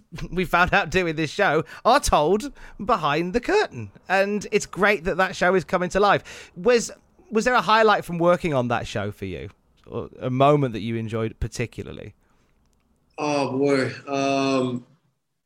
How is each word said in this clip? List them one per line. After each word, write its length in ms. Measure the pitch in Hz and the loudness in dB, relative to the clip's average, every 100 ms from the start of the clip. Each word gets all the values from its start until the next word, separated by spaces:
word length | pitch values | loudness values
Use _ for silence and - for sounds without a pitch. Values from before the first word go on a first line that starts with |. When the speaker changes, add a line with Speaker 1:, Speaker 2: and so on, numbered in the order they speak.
| _ 170 | _ -14
Speaker 1:
<laughs> 160 | - | -8
we 140 | 180 180 | -6 0
found 280 | 175 180 | 2 4
out 160 | 196 170 | 2 2
doing 260 | 180 175 156 | 0 0 -2
this 140 | 156 | -2
show, 360 | - 190 156 151 - | 0 2 2 -2 -2
are 160 | 202 269 | 2 2
told 540 | - 175 151 208 285 - - - | 4 2 4 2 -2 -12 -18 -8
behind 500 | 196 220 156 147 175 | -2 0 0 -2 -2
the 80 | 233 | -4
curtain. 500 | 247 403 392 127 104 - - | 0 0 0 -4 -14 -12 -2
And 400 | 190 196 208 - | 0 0 -2 -2
it's 140 | 208 - | -2 -2
great 380 | - 208 208 | -2 0 0
that 140 | 170 165 | -2 -2
that 180 | 190 190 | -2 0
show 180 | 180 | 2
is 120 | 190 147 | 2 0
coming 240 | 185 180 | -2 -2
to 100 | 185 | 2
life. 520 | 202 170 - - - - | 4 2 0 -20 -20 -4
Was, 360 | 185 240 - - _ _ - | 2 2 0 -12 _ _ -6
was 140 | 220 | -2
there 120 | 220 247 | 2 2
a 60 | |
highlight 440 | 180 220 220 190 170 | 4 4 6 4 0
from 120 | 170 | 0
working 360 | 170 175 180 | 2 2 2
on 160 | 135 123 | 0 0
that 180 | 117 - | -2 -4
show 240 | 113 101 | -6 -6
for 140 | - 98 | -8 -10
you? 240 | 80 76 - _ _ - | -10 -12 -16 _ _ -14
Or 240 | - 82 - | -12 -12 -8
a 100 | 127 | -4
moment 440 | 127 139 147 135 | 2 4 6 2
that 60 | 107 | -2
you 160 | 110 113 | -4 -4
enjoyed 420 | 110 113 113 - | -4 -4 -6 -6
particularly? 720 | 113 - 117 - - 76 - - _ _ _ _ _ _ _ _ _ - | -8 -6 -8 -8 -12 -12 -16 -20 _ _ _ _ _ _ _ _ _ -8
Speaker 2:
Oh, 400 | 147 147 131 131 | -2 0 0 0
boy. 340 | 143 135 123 - - | 2 2 0 -6 -8
Um, 800 | 139 135 135 135 135 127 120 - _ _ _ _ _ | -4 0 0 0 0 0 -4 -10 _ _ _ _ _